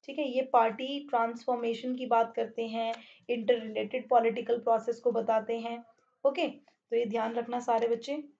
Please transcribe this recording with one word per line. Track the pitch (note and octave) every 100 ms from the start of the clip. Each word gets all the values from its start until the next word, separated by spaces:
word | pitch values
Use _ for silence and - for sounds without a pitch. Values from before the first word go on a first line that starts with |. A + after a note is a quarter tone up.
ठीक | - C#4
है। | C#4+
ये | B3
party | C4 B3 A3+ A3 C4 C#4+ C#4+
transformation | A#3+ A#3 A#3 - A#3+ A#3 A3+ B3+
की | B3+ B3+
बात | A#3 A3+
करते | - A3 A3+ A3+
हैं, | A3+ A3+ A3+ - - -
interrelated | A#3+ G#3+ A#3+ A3 G#3+ G#3 B3+ B3+
political | B3 A3+ A3+ - A#3
process | A#3+ A3+ A3+ A#3
को | B3
बताते | A#3 - A3 A3 A3+
हैं, | A3+ A#3 - _ _ _ -
ओके। | - D#4+ - _ _ _
तो | A#3
ये | A#3
ध्यान | A3 A3
रखना | A#3 A#3 A#3+
सारे | A#3+ A3+ A#3
बच्चे। | A#3 A#3 D4 D4 _